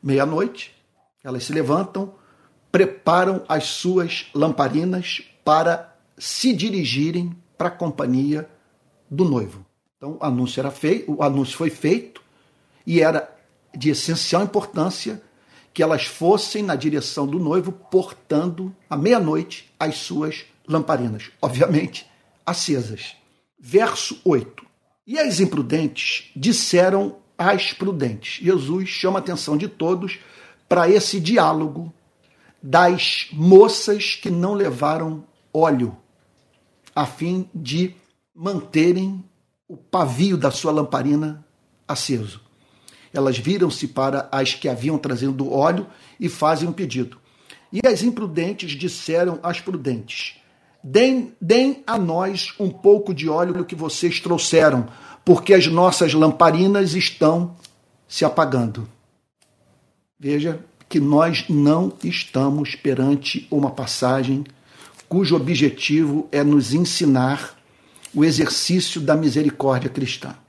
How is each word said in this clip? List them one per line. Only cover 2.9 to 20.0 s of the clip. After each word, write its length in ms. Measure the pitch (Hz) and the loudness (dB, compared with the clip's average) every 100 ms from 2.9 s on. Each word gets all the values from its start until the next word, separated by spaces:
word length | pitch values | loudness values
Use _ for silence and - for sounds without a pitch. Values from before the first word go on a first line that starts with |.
| - - 175 185 190 - | 0 2 2 2 -2 -2
as 160 | 156 | -4
suas 600 | - - 180 185 170 - - | -4 -4 0 0 0 -6 -10
lamparinas 880 | 147 156 127 135 147 175 180 175 - - _ | -2 -2 0 0 0 -2 -4 -6 -10 -12 _
para 480 | - 156 170 165 - _ _ - | 2 2 2 0 -6 _ _ -16
se 360 | - - 262 | -10 -2 0
dirigirem 840 | 196 214 196 139 127 156 170 175 170 _ _ | 0 -2 -4 -2 -2 -2 -2 -6 -10 _ _
para 80 | 170 | -6
a 60 | |
companhia 760 | 170 170 147 131 127 143 151 156 _ _ _ _ _ _ | -4 -8 -4 -2 0 0 -4 -6 _ _ _ _ _ _
do 140 | 143 | -2
noivo. 420 | 180 127 101 98 92 _ _ _ | 0 0 -4 -12 -20 _ _ _
Então, 220 | 139 151 | -14 -6
o 40 | |
anúncio 360 | 151 123 123 135 | -4 -2 -2 -4
era 100 | 139 | -6
fei-, 340 | 135 151 226 - | -4 -2 -2 -2
o 120 | 147 | -2
anúncio 360 | 147 139 131 - | 0 0 -2 -2
foi 120 | 165 | -4
feito 540 | 160 151 220 - - _ _ _ _ _ _ - | -2 0 0 -2 -20 _ _ _ _ _ _ -2
e 140 | 170 | 2
era 280 | 160 156 - - _ _ _ - | 4 2 -4 -20 _ _ _ -2
de 140 | 139 | -2
essencial 520 | 135 - 165 - 170 | 0 -2 -4 0 0
importância 760 | 202 208 202 165 170 185 - 214 _ _ _ - _ | 0 -4 -4 -4 -4 -4 -10 -12 _ _ _ -20 _
que 80 | - | -2
elas 220 | 160 151 - | 0 0 -4
fossem 560 | - 165 208 - 214 | -2 2 2 0 -6
na 140 | 202 139 | -4 -2
direção 500 | 147 147 - - 139 | -2 -4 -4 -6 -4
do 140 | 160 | -2
noivo 320 | 160 180 180 | 0 -2 -2
portando, 1000 | 196 - 185 180 - _ 151 175 165 185 - _ | -10 0 0 0 -12 _ -2 -2 -6 -12 -14 _
à 80 | 147 | -4
meia-noite, 800 | 175 240 170 156 170 - - _ | 2 2 2 -2 -4 -14 -20 _
as 180 | 160 | -6
suas 480 | - | -6